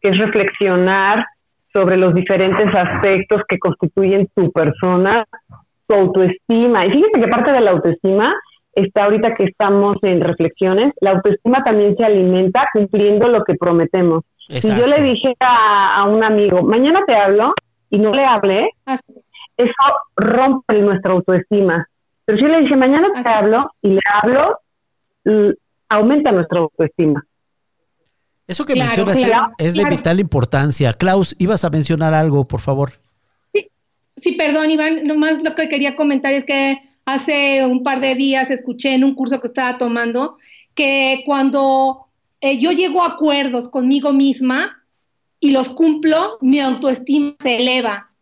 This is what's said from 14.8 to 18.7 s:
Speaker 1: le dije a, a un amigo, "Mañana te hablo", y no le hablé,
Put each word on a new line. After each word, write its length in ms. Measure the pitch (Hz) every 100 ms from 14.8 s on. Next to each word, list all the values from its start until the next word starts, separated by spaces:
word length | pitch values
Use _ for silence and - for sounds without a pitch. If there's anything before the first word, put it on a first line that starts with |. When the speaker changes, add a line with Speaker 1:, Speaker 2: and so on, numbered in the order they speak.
| 247
Speaker 1:
le 140 | 294
dije 320 | 285 226 269 247
a, 540 | 254 240 220 202 196 -
a 80 | 202
un 180 | 214
amigo, 400 | 220 214 208 180
"Mañana 400 | - 220 269 349 392
te 100 | 226
hablo", 380 | 202 202 240 - _ _ _
y 100 | 208
no 120 | 214
le 120 | 233 269
hablé, 440 | 226 196 190 359